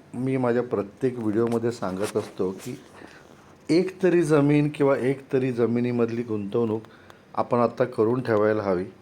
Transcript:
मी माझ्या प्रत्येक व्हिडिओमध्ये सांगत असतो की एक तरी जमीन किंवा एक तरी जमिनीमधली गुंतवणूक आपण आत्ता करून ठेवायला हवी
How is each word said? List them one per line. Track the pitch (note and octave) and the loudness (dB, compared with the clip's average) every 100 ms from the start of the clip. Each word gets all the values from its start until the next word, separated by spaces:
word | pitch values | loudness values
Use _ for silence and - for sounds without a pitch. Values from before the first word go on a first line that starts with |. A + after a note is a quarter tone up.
| - | -14
मी | A#2+ C3 C3 | -6 -2 0
माझ्या | B2 A#2+ | 2 0
प्रत्येक | A#2+ G2+ G2+ - C3 A#2+ | 0 -2 -4 -4 -4 -2
व्हिडिओमध्ये | G#2+ G#2 A#2 A#2 A#2 | -2 0 0 0 -2
सांगत | A2+ G2 F#2 G#2 A2 | -4 -6 -4 -4 -4
असतो | G2+ - F#2+ | -4 -4 -4
की | G2 B2 - - - - - - - - - - | -4 -12 -14 -16 -20 -20 -20 -20 -20 -20 -14 0
एक | D#3+ F#3 - | 0 0 0
तरी | F3+ F3 | 2 2
जमीन | D3+ D3+ C#3+ D3 D3 D3 | 4 4 6 4 2 2
किंवा | C#3 C3 | 2 2
एक | B2 C#3 - | 0 -4 -2
तरी | C3+ C3 | -2 0
जमिनीमधली | A#2 A2+ A#2+ A#2+ A#2+ A2+ A#2 | 0 0 0 0 0 0 -2
गुंतवणूक | A#2 G#2+ G2+ A#2+ A#2 A2 A2+ - - - _ - | -4 -6 -2 -2 0 -2 -8 -20 -20 -20 _ -6
आपण | A2 A#2+ | 0 2
आत्ता | A#2 A#2 B2 | 2 0 -2
करून | - A2 B2+ | 0 0 0
ठेवायला | B2 G#2+ G#2+ G#2+ | 0 2 2 2
हवी | G2+ F2+ G#2 - | 0 -2 -4 -12